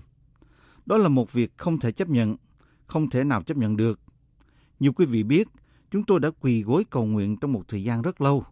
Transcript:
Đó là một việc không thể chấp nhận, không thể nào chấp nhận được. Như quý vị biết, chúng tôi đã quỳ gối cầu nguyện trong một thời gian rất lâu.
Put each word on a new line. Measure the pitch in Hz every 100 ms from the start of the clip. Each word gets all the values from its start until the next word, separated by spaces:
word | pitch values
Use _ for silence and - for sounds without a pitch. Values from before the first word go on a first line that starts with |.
| - _ _ _ _ _ _ _ -
Đó | 214
là | 180
một | 131 110
việc | 123 113 -
không | 175 160
thể | 117
chấp | 107 180
nhận, | 127 107 - _ _ _ _ -
không | 160 147
thể | 127
nào | 143 113
chấp | - 147
nhận | 107 107
được. | 113 104 _ _ _ _ _ _ _ -
Như | 139
quý | 160 156
vị | 113
biết, | 104 160 220 _ _ _ _
chúng | 202
tôi | 202 180
đã | 139 -
quỳ | 131 113
gối | 104 156 220
cầu | 131 110
nguyện | 107 101 101
trong | 143
một | 113 -
thời | 101
gian | 107 117
rất | 156 -
lâu. | 139 139 -